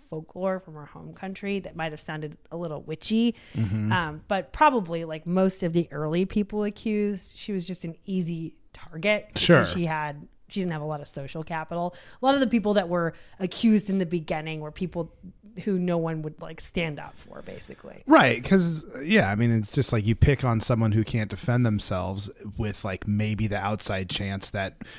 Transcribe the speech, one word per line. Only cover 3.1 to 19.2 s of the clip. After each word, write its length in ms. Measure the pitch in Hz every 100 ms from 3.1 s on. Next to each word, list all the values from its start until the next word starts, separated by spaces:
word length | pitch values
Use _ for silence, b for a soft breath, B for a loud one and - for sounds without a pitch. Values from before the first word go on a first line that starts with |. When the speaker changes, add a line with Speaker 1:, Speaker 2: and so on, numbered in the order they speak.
| 220 233 - B -
Speaker 2:
Mm-hmm. 340 | 107 107 107
Speaker 1:
Um, 300 | 185 160 156 -
but 240 | 190 -
probably, 520 | - 302 254 170 170
like 220 | 165 156 175
most 360 | 185 190 190
of 80 | 175
the 160 | 170 165
early 340 | 147 151 170
people 380 | 190 214 202 208
accused, 760 | 208 208 226 208 208 196 - -
she 160 | -
was 140 | 196 175
just 180 | 175
an 120 | 170 160 -
easy 480 | 185 170 170 160 - -
target 540 | - - 160 202 208 208
because 140 | -
Speaker 2:
Sure. 220 | - 156
Speaker 1:
she 220 | 107 180 165
had, 420 | 156 151 147 160 - -
she 120 | 202
didn't 120 | 180
have 100 | 156
a 40 | 151
lot 140 | 151
of 80 | 143
social 340 | - 135 160
capital. 520 | 160 165 160 170 175 B B B
A 20 |
lot 100 | 254
of 60 | 277
the 60 | 262
people 280 | 233 208
that 140 | 202 175
were 240 | 175 165 - B B
accused 500 | 185 - 226 214 -
in 80 | 196
the 80 | 170
beginning 540 | 170 156 160 160 156
were 100 | 151
people 420 | 151 180 175 165 - 180 - 208 202
who 160 | 214 185
no 180 | 180 170
one 240 | 165 160
would, 180 | 156 -
like, 200 | 160 160
stand 400 | - - 165 147
up 180 | 147 -
for, 240 | - -
basically. 640 | - - - - - - -
Speaker 2:
Right, 360 | 302 135 117
'cause, 420 | 123 190 170 160 - -
yeah, 280 | 147 214